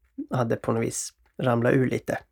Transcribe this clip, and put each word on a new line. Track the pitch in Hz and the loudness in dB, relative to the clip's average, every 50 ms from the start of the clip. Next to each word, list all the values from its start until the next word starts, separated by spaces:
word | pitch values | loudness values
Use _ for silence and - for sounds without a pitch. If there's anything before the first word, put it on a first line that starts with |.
| _ _ - - 320 - - | _ _ -12 -12 -10 -4 -2
hade | 127 120 117 117 | 0 0 0 -2
på | - - - | -2 -2 -2
något | 117 113 117 | -2 0 -2
vis | 117 - - - - _ _ _ _ _ - | -2 -4 -6 -10 -10 _ _ _ _ _ -4
ramlat | - 127 120 120 117 123 - | 0 2 2 2 4 4 4
ur | 135 127 120 | 4 2 2
lite. | 120 113 - - - - - _ | 0 -4 -4 -4 -6 -6 -6 _